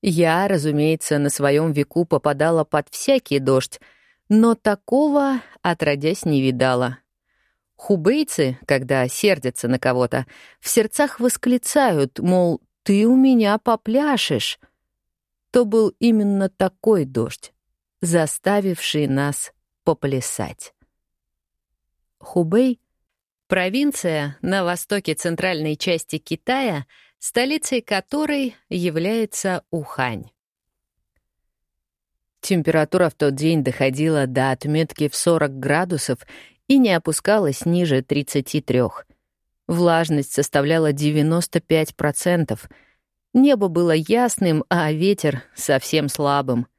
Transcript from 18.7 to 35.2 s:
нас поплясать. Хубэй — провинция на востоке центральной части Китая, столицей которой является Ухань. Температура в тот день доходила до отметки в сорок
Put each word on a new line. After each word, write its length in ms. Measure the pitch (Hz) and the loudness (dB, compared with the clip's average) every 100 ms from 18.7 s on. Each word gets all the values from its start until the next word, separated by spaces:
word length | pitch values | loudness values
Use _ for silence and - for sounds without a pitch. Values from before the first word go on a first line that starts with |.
| 170 - 151 147 | -4 -4 -2 0
нас 440 | 135 143 143 - _ _ _ | 0 -2 -4 -10 _ _ _
поплясать. 920 | - 160 143 135 - - 95 - - _ _ _ _ _ _ _ _ _ _ _ _ _ _ _ | -2 -2 -2 -4 -6 -8 -10 -10 -20 _ _ _ _ _ _ _ _ _ _ _ _ _ _ _
Хубэй — 600 | - 180 165 202 262 240 _ _ _ _ _ _ _ | -6 -2 0 2 2 0 _ _ _ _ _ _ _
провинция 920 | 190 180 226 294 269 180 156 143 139 | -2 0 0 -2 -2 -2 -2 -4 -6
на 220 | 165 196 | -4 -2
востоке 500 | 175 175 - 208 190 | -2 -4 -4 -4 -4
центральной 640 | 151 175 165 185 170 156 151 | -4 -4 -4 -4 -2 -4 -4
части 440 | - 165 - 156 | -4 -4 -4 -10
Китая, 680 | - 165 - 262 262 156 131 _ _ _ | -8 -8 -4 -2 -2 -4 -8 _ _ _
столицей 600 | - - 254 302 - 254 | -6 -2 -2 -2 -2 -4
которой 760 | - 196 - 285 302 294 262 - _ | -2 -6 -4 -4 -2 -2 -4 -8 _
является 960 | 180 175 160 180 226 214 - 190 180 _ | -4 -2 -2 -2 -2 -4 -4 -4 -4 _
Ухань. 600 | 165 143 - 127 110 - _ _ _ _ _ _ _ _ _ _ _ _ _ _ _ _ _ _ _ _ _ | -8 -6 -4 -4 -4 -12 _ _ _ _ _ _ _ _ _ _ _ _ _ _ _ _ _ _ _ _ _
Температура 680 | - 180 156 160 151 180 170 | -4 -2 2 0 0 2 0
в 40 | |
тот 220 | - 147 135 | 2 -2 0
день 280 | 156 165 | 0 0
доходила 600 | 131 120 135 131 156 156 131 | -2 0 -2 0 0 0 0
до 240 | 127 131 | 0 0
отметки 580 | 131 143 151 160 - 147 | -2 -2 -2 -2 -2 -4
в 80 | |
сорок 440 | - | -2